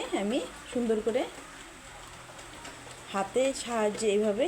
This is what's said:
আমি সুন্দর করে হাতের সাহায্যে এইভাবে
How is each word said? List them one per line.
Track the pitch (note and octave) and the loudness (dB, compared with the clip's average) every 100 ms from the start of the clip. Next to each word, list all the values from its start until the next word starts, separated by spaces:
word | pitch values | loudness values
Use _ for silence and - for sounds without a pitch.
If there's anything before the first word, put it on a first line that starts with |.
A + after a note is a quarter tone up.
| B4+ C4+ | 2 0
আমি | G3+ C#4 B4+ - - | 2 0 -2 -10 -4
সুন্দর | B3 A#3 G#3+ A3+ | 0 2 2 2
করে | A#3+ E4+ - - - - - - - - - - - - - - - - - - | 2 0 -6 -14 -16 -16 -16 -16 -16 -16 -16 -16 -16 -16 -14 -14 -14 -14 -14 -6
হাতের | G3 F#3+ A#3+ C4+ C4 | -2 2 4 4 2
সাহায্যে | A#3 A#3 G#3 G3 G#3+ | -2 2 2 4 4
এইভাবে | G3+ G#3+ G3+ | 6 4 4